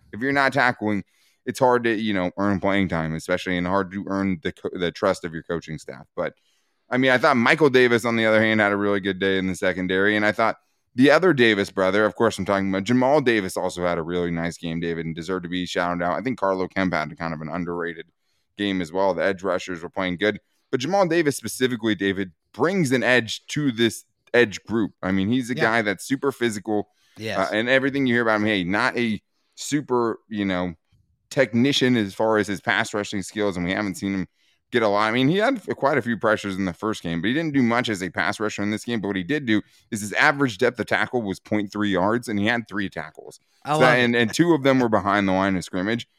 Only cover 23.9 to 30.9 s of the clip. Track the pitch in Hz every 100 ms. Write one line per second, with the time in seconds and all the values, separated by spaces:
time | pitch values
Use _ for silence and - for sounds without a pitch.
23.9 | - - _ _ 120 117 90 - 113 104
24.9 | _ 92 95 98 127 117 127 113 117 104
25.9 | 92 - 135 139 - 120 104 110 104 -
26.9 | _ _ - 110 98 95 107 120 131 135
27.9 | 139 131 120 113 107 107 104 85 104 123
28.9 | 113 120 101 _ _ _ - - 151 127
29.9 | 123 117 - - 107 98 90 90 82 _